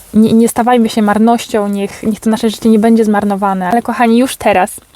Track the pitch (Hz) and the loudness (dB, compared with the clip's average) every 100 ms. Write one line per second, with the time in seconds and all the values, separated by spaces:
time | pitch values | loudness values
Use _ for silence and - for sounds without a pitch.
0 | - 208 220 226 233 - 233 247 220 226 | -4 0 2 4 2 0 0 2 2 0
1 | 208 208 226 233 - 220 202 202 196 - | 0 2 2 0 -2 -4 -4 -4 -6 -6
2 | - 214 220 220 226 208 226 220 226 226 | -6 -4 -2 -2 -2 -2 2 2 4 2
3 | 220 208 208 196 202 190 180 180 - 226 | 2 0 -2 -2 -2 -2 -2 -2 -2 0
4 | 233 233 262 - - 190 190 - _ | 2 2 0 -2 0 0 0 -6 _